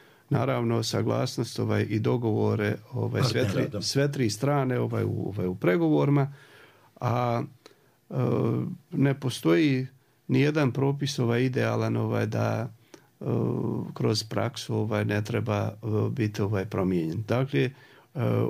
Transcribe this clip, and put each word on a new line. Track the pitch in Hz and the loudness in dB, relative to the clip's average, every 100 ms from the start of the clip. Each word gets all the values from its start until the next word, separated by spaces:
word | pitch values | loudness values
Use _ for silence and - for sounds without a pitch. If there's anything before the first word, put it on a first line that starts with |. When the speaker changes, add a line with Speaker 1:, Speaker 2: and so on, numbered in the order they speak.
| - - - | -20 -16 -2
Speaker 1:
naravno, | - 127 127 117 117 | 0 0 0 0 0
saglasnost, | 113 113 113 117 127 - 117 - | 0 0 0 0 -2 -4 -6 -2
ovaj, | 107 104 107 | 0 0 2
i | 110 | 0
dogovore, | 120 123 120 107 107 104 104 - - | 2 0 0 2 2 2 0 -2 -6
ovaj, | 117 110 104 | -4 -2 0
sve | 127 - | 0 2
Speaker 2:
Partnera, | 117 131 120 | 0 0 -2
Speaker 1:
tri, | |
Speaker 2:
da. | 104 | -4
Speaker 1:
sve | - 139 143 | -2 0 0
tri | 143 117 | 2 -2
strane, | - 135 143 131 123 | 0 0 2 0 0
ovaj, | 117 113 | 0 0
u, | 104 101 - | -2 -2 -4
ovaj, | 101 92 | -2 -4
u | |
pregovorima, | 185 165 175 165 147 143 143 139 - - - - - - - | 0 2 4 4 4 4 4 2 -4 -20 -20 -20 -20 -20 -6
a, | 120 120 123 117 131 - - _ _ _ - | -2 0 0 -2 -4 -12 -20 _ _ _ -8
e, | 135 123 - 117 123 123 - - | -2 0 2 0 0 -4 -8 -6
ne | 147 139 139 | 0 2 2
postoji | 131 - 160 170 151 131 131 - _ _ - | -4 -2 2 4 4 2 -2 -10 _ _ 0
ni | 131 | 2
jedan | 143 156 139 | 2 2 2
propis, | 113 139 143 139 - | 2 0 0 -2 0
ovaj, | 117 117 | 0 2
idealan, | 131 127 113 113 110 117 | 2 0 0 0 0 0
ovaj, | 110 113 110 | 0 0 0
da, | 113 113 110 117 - _ - _ - | 0 0 -2 -6 -10 _ -20 _ -10
e, | - 117 120 123 120 123 - | -2 0 0 -2 -2 -4 -6
kroz | - 123 110 | -2 0 0
praksu, | 110 - 113 - - | -2 -4 -4 -6 -4
ovaj, | 110 104 104 | -2 0 0
ne | 104 104 | 0 0
treba, | 107 107 107 104 107 107 | 0 -2 0 0 -2 -4
e, | 113 107 110 | -2 0 0
biti, | 123 107 104 | 0 -2 0
ovaj, | 101 104 | 0 0
promijenjen. | 92 98 92 90 80 92 107 | -2 0 2 2 0 -2 -2
Dakle, | 117 135 139 | 0 0 0
e, | 127 - - - _ - 117 113 | 0 -4 -20 -20 _ -4 0 2